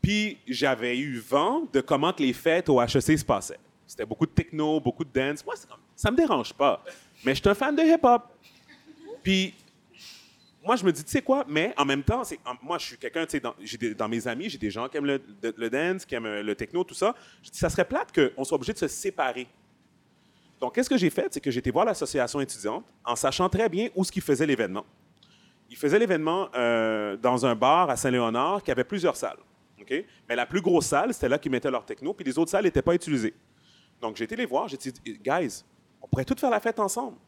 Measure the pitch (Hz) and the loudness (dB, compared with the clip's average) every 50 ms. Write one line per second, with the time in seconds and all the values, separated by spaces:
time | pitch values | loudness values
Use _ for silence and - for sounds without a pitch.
0 | - 190 208 214 214 214 - - _ - 127 117 135 139 131 113 113 120 123 127 | 2 2 2 2 2 0 -2 -8 _ -8 -4 0 2 2 2 2 0 -2 -2 -2
1 | 143 147 127 117 110 - 131 143 160 202 262 320 330 - - 139 123 - 151 139 | -2 -4 -6 -8 -4 2 2 2 4 4 0 0 -2 0 0 0 2 2 2 2
2 | 147 170 175 - 147 127 120 - - 160 160 175 180 - 143 123 120 113 - 143 | 2 0 0 2 0 0 0 0 0 2 2 2 4 4 4 4 4 4 2 2
3 | - - 151 151 - - 123 98 - - - - _ _ _ _ _ _ - - | 4 4 2 2 4 0 0 0 0 -8 -14 -16 _ _ _ _ _ _ -10 -10
4 | 110 107 113 - 160 160 _ - 165 - - 151 151 151 156 156 135 - 180 - | -8 -8 -2 -2 -2 2 _ 0 0 0 -4 -2 0 2 0 2 0 0 -2 -2
5 | 170 139 _ 175 131 139 147 147 - - 494 - - _ - - _ _ _ - | -8 -4 _ -2 0 0 -4 -6 -8 -10 -10 -10 -12 _ -20 -20 _ _ _ -2
6 | - 202 240 269 330 277 208 135 127 - - - 143 139 110 - - - - - | -2 0 4 4 4 4 2 0 0 -4 -2 2 2 2 2 0 -4 -16 -20 -20
7 | - _ _ _ - 127 139 139 - 202 202 202 269 285 294 - 330 311 330 330 | -20 _ _ _ 0 0 0 4 4 2 2 4 0 0 2 4 6 6 6 6
8 | 320 247 240 233 - - - _ _ - _ _ _ _ - _ _ - - _ | 8 6 6 6 2 -6 -20 _ _ -20 _ _ _ _ -20 _ _ -20 -20 _
9 | - - - - _ 190 190 190 185 202 - _ _ _ _ _ _ _ _ - | -18 -18 -18 -8 _ 0 2 2 2 0 -4 _ _ _ _ _ _ _ _ -20
10 | - - - - - _ _ _ _ _ _ _ - 185 240 240 185 190 160 139 | -20 -20 -20 -20 -20 _ _ _ _ _ _ _ -2 0 0 2 2 2 0 0
11 | 156 - - 277 - - 262 285 147 - 147 156 165 220 - - 143 139 139 139 | -4 -2 -2 -2 2 2 2 2 2 0 0 0 0 0 0 0 2 2 2 0
12 | 139 - 214 254 240 - 165 - _ 123 127 123 - 147 175 160 - - 123 - | 2 0 0 0 -4 -8 -10 -12 _ -12 -12 -12 -6 -6 -6 -6 -6 -10 -12 -10
13 | - 120 - 165 165 - - 147 123 120 - - 98 107 - 113 120 113 107 - | -12 -6 -4 -4 -4 -2 -4 -4 -4 -4 -8 -8 -14 -14 -8 -4 -4 -4 -2 -2
14 | 117 107 117 117 110 127 113 127 180 226 - - 110 104 98 110 120 135 - 151 | -4 -2 -2 -4 -4 -4 -6 -6 -6 -10 -8 -6 -6 -6 -4 -4 -8 -6 -6 -4
15 | 143 139 139 135 135 - 104 98 - 113 110 113 117 113 117 139 160 175 190 190 | -2 -2 -2 -2 -4 -10 -18 -6 -6 -6 -6 -4 -6 -4 -2 -2 0 -2 -2 -4
16 | - - 139 120 113 110 104 104 104 107 104 - 113 - - 175 180 - 120 - | -6 -8 -8 -6 -6 -6 -6 -4 -4 -4 -4 -4 -6 -6 -4 -4 -4 -4 -4 -2
17 | 185 214 247 - - - - _ _ - - - - 165 156 - 180 - - 320 | -2 -2 -2 -4 -16 -20 -20 _ _ -18 -8 -4 -4 -2 0 0 -2 0 -2 -4
18 | 480 - - - 143 123 - - 131 - 165 139 - - 214 - 165 143 - - | -4 -2 2 2 2 2 2 -4 -4 -2 -2 -2 -2 -4 -4 -4 -4 -6 -4 -4
19 | - 196 185 - 147 131 117 123 127 123 _ _ _ _ _ _ _ _ _ _ | -6 -6 -2 -2 -2 -2 -2 -6 -10 -12 _ _ _ _ _ _ _ _ _ _
20 | _ _ _ _ _ _ _ _ _ _ _ _ 131 123 - 240 262 - 277 247 | _ _ _ _ _ _ _ _ _ _ _ _ -6 -2 0 0 2 2 2 4
21 | 185 156 - - - 392 - 147 - 139 117 127 - 127 113 151 208 226 196 - | 4 4 2 2 -4 -2 -6 -4 -4 -2 -2 0 -2 0 2 2 2 2 0 -2
22 | 147 - - 143 123 120 - 147 139 131 - 110 98 104 113 170 240 _ _ _ | -4 -2 0 0 0 0 -2 -4 -4 -4 -6 -6 -6 -4 -4 -4 -8 _ _ _
23 | _ 120 120 - - 135 - - 185 190 - 185 120 175 160 185 226 247 - 185 | _ -4 -4 0 0 -2 0 0 0 0 2 0 0 0 0 -2 -4 -2 -2 -2
24 | 185 - - 185 - - 143 123 160 151 139 113 113 92 92 104 - _ _ _ | -2 -2 -2 -6 0 0 2 2 4 2 2 0 0 -2 -4 -8 -10 _ _ _
25 | _ _ _ _ _ _ _ _ _ _ _ _ _ _ 123 - - 143 156 214 | _ _ _ _ _ _ _ _ _ _ _ _ _ _ -12 -4 0 2 4 4
26 | 233 196 185 156 156 160 170 185 196 - - 123 120 120 117 113 113 110 110 107 | 4 4 2 0 2 0 0 0 -2 -4 -2 0 2 2 2 2 2 0 0 -2
27 | 107 104 98 113 113 127 127 123 120 131 117 110 123 131 147 175 180 151 127 120 | -2 -4 -6 0 0 2 2 2 2 0 2 2 4 4 6 4 4 2 0 -2
28 | - 135 123 123 120 113 113 120 135 165 196 202 - - 131 123 123 - 202 196 | 0 0 2 2 0 0 0 0 0 0 -2 -4 -2 -2 -2 -2 -2 -2 -4 -2
29 | 170 165 127 - - 101 - - _ _ _ _ _ _ _ _ 104 - 127 151 | 0 -2 -2 -2 -6 -8 -8 -10 _ _ _ _ _ _ _ _ -8 -6 -6 -6
30 | 208 _ _ _ _ - 117 120 120 - 147 196 175 175 175 165 - - 156 143 | -6 _ _ _ _ -4 -2 -2 -2 0 -2 -2 2 4 4 4 4 4 0 0
31 | 185 254 240 - - 120 131 151 - 147 131 120 - - 127 117 - - 107 - | 2 0 -2 -2 0 0 0 0 0 -2 -2 0 0 -2 -2 -2 -4 -6 -12 -8
32 | 127 156 202 - 180 139 123 151 165 156 - 190 214 180 - 143 - - 175 175 | -6 -8 -8 -6 -6 -4 0 0 0 0 0 0 0 2 0 2 2 2 0 0
33 | - - 151 127 110 110 - _ _ _ _ _ _ _ _ _ _ _ _ _ | 0 -2 -2 -2 -2 -2 -6 _ _ _ _ _ _ _ _ _ _ _ _ _
34 | - 110 107 101 117 - 220 226 254 175 123 147 220 208 139 131 - 135 123 - | -8 -8 -4 -6 -6 -6 -4 -6 -6 -2 -2 -2 -2 -2 -8 -10 -10 -12 -12 -12
35 | - 113 104 - - 127 143 175 175 117 - - _ _ _ _ _ _ _ _ | -14 -14 -14 -8 -4 -2 0 0 -2 -4 -6 -10 _ _ _ _ _ _ _ _
36 | - - - 135 131 - 269 - - 262 233 208 - 226 220 - 208 196 - 233 | -4 -2 -2 -2 0 -2 -2 0 0 0 0 0 0 -2 -2 -2 -2 -2 -2 -6
37 | 269 247 - - _ | -6 -8 -10 -16 _